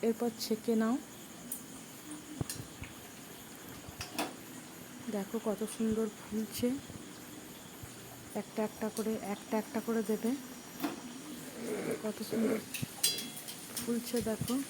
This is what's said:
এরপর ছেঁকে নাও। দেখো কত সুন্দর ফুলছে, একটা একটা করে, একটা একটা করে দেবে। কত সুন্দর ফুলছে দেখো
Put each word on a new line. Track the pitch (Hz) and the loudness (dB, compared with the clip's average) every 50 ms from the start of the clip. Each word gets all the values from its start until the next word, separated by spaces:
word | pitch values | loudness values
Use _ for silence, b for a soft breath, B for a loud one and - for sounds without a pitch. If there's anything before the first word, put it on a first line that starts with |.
| - 226 | 6 4
এরপর | 226 - 233 240 220 - | 4 6 2 0 2 0
ছেঁকে | - - 226 214 - - 233 220 | 2 2 2 2 4 6 6 8
নাও। | 220 220 240 302 - - - - - - - - - - - - - - - - - - - - - - - - - - - - - - - - - - - - - - - - - - - - - - - - - - - - - - - - - - - - - - - - - - - - - - - - - - - - - - - - - - 208 | 8 8 6 4 2 -4 -10 -12 -12 -12 -12 -10 -6 -4 -4 -4 -4 -10 -10 -12 -10 -10 -12 -12 -10 -8 -10 -8 -8 -10 -4 -4 -2 -2 -2 -6 -6 -8 -8 -10 -10 -10 -10 -12 -12 -12 -12 -12 -12 -12 -12 -12 -12 -12 -12 -12 -12 -10 -10 -10 -10 -10 -8 -8 -8 -4 0 0 0 0 -2 -8 -12 -10 -10 -10 -10 -12 -12 -12 -12 -12 -12 -8 -4 0 0
দেখো | 202 196 196 - 226 - | 0 0 2 0 2 2
কত | 226 202 190 220 208 - | 2 2 2 2 -2 2
সুন্দর | - 226 220 220 220 226 214 - - | 2 4 4 6 6 4 2 0 -6
ফুলছে, | - - 214 214 220 208 - - - 247 262 285 - - - - - - - - - - - - - - - - - - - - - - - - - - - - - - - 214 | -8 -2 0 0 0 0 0 2 4 4 4 2 -2 -6 -10 -10 -10 -10 -10 -12 -12 -10 -10 -10 -10 -12 -12 -12 -12 -12 -10 -10 -10 -10 -10 -12 -12 -12 -12 -12 -12 -6 -6 -6
একটা | 202 - - - 214 214 | -6 -2 0 2 2 2
একটা | - - 226 214 214 | 2 0 -2 0 0
করে, | - 214 220 220 214 - 190 202 | 2 2 2 2 0 0 -2 -2
একটা | 202 - - 226 214 | -2 0 2 2 2
একটা | 208 - - 226 214 | 2 2 0 0 2
করে | - 226 226 214 196 | 4 4 4 6 4
দেবে। | 220 208 - 226 262 285 - - - - - - - - - 320 320 - - 247 240 262 294 302 277 240 254 254 - 226 226 226 214 202 185 - 220 - - | 4 4 6 4 2 2 0 -8 -8 -10 -10 -10 -6 -2 -2 -2 -2 -2 -6 -8 -8 -8 -8 -8 -8 -8 -8 -8 -6 -4 -2 0 0 0 2 0 0 2 0
কত | 214 202 - 220 - | -2 -2 -2 -2 2
সুন্দর | 214 226 220 - 220 214 - - - - - - - - - - - - 240 247 - - - - - - - - - - | 4 6 6 6 6 4 2 -2 -4 -4 -4 -4 -2 4 4 4 4 4 -2 -4 -6 -6 -6 -6 -8 -8 -8 -6 -4 -2
ফুলছে | 240 233 240 233 240 - - 240 214 220 | 2 4 2 2 2 2 2 2 4 4
দেখো | 220 202 - - 240 277 269 - | 2 2 4 4 4 2 2 0